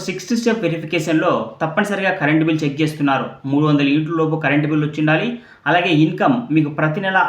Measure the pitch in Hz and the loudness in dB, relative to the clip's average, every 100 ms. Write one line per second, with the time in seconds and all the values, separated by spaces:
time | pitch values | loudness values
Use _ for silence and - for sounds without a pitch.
0 | - - - 233 - - 170 160 160 175 | -8 -8 -4 -2 0 0 0 -4 -4 -4
1 | 160 156 170 123 110 - 156 208 202 190 | 0 0 2 0 -2 -6 -4 -2 -2 -2
2 | 190 - 147 156 160 156 147 131 156 - | -2 0 2 2 2 0 -2 0 -2 0
3 | 143 131 117 - 135 143 151 143 143 147 | 0 0 -2 -8 -2 0 2 2 2 0
4 | 156 165 160 156 135 147 151 156 151 156 | 0 -2 0 0 0 0 0 0 -2 0
5 | 151 156 120 - - - 147 175 185 156 | 2 2 0 -6 -12 -8 0 2 2 4
6 | 156 - 202 - - 156 147 - 156 196 | 2 2 0 0 0 0 0 0 -2 0
7 | 196 185 | 0 2